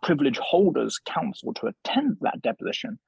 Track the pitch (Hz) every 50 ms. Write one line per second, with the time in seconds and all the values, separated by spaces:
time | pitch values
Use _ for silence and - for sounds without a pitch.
0 | - - 170 143 147 139 120 - - - - 175 202 185 - 127 117 110 - -
1 | - - - 165 165 - - - - 120 113 - - 110 104 - _ - - 262
2 | 302 277 - 92 - 117 - - - 120 - - - - - - - - - -
3 | _